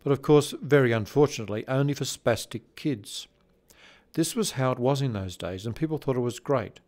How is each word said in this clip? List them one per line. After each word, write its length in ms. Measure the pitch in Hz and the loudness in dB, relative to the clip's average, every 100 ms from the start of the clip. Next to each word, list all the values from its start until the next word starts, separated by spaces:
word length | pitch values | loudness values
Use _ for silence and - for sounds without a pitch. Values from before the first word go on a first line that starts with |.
but 80 | - | 2
of 100 | 139 | 0
course, 320 | - 151 139 - | 6 6 6 -4
very 300 | 170 143 131 | 2 4 6
unfortunately, 760 | 117 104 - 147 - 107 104 117 | 2 0 2 2 2 -6 -6 -2
only 260 | 131 143 | 0 0
for 120 | 139 131 | -2 -6
spastic 560 | - - 113 - 117 - - | -4 0 0 -2 -12 -12 -8
kids. 520 | - 127 104 - - _ _ _ _ - - - _ | -4 -4 -6 -14 -14 _ _ _ _ -20 -20 -20 _
This 220 | - 165 - | -2 -2 0
was 160 | 214 | -2
how 200 | - 131 | 0 0
it 80 | 123 | 2
was 220 | 120 139 | 2 2
in 120 | 139 | 0
those 220 | 107 95 90 | -2 -6 -6
days, 300 | 87 95 104 | -8 -6 -6
and 100 | 113 | -4
people 220 | 160 156 | -4 -4
thought 180 | - 127 | -2 -2
it 60 | |
was 180 | 123 113 | 0 -4
great. 400 | - 139 101 - | -2 -2 -2 -10